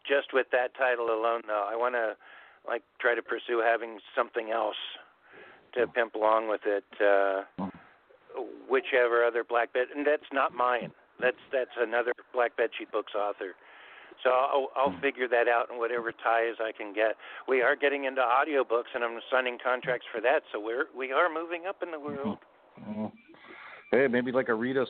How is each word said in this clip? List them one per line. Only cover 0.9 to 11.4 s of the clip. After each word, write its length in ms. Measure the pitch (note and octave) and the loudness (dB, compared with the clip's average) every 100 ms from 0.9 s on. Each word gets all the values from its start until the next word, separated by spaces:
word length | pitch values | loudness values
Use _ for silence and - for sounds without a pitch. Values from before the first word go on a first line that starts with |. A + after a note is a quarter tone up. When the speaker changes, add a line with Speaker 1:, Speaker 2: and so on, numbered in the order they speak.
| A#2+ A#2 | 2 2
Speaker 1:
alone, 300 | A2 A2+ A#2 A2 | 2 2 0 -2
though. 160 | G#2 G2+ | -2 0
I 60 | A#2 | 0
wanna, 420 | B2 B2 A2 G2+ - - - _ - | 0 0 -2 -4 -12 -20 -20 _ -6
like, 160 | A#2 - - | -6 -8 -2
try 160 | B2 A#2+ | 2 2
to 60 | |
pursue 380 | - A#2 - A#2 | 0 -6 -2 2
having 400 | A2+ A#2 A2+ G#2+ - - | 2 2 -2 -12 -8 -4
something 360 | A#2 A#2 A2+ | -4 -4 -4
else 240 | A2+ G#2+ - - - - _ _ - - - _ | -2 -2 -4 -10 -16 -20 _ _ -20 -20 -20 _
to 140 | B2+ A2+ | -2 0
pimp 280 | B2 A#2 G#2+ | 0 -2 2
along 340 | G#2+ A2 A2 | 4 4 2
with 160 | G#2 A2 | -2 0
it, 180 | G2+ - - | -2 -4 2
uh, 440 | G#2 G2+ G2 F#2+ G2 - F#2+ - - _ _ _ - - A2+ A#2 A2+ | 4 6 4 0 -4 -8 -8 -10 -20 _ _ _ -16 -12 -12 -12 0
whichever 560 | C3 B2+ C3 A#2+ A#2+ | 0 2 4 6 6
other 200 | A#2+ A#2 | 4 2
Black 280 | A2+ A#2+ A#2 | 0 0 0
Bed, 140 | B2+ B2+ D3 | 0 -2 -2
and 100 | D3 | 0
that's 220 | D3 - | 0 0
not 200 | C3+ D3 | -2 0
mine. 380 | B2 B2 A#2+ F#2 - _ - | 0 0 0 -4 -14 _ -4
That's, 200 | B2 B2 | -2 -2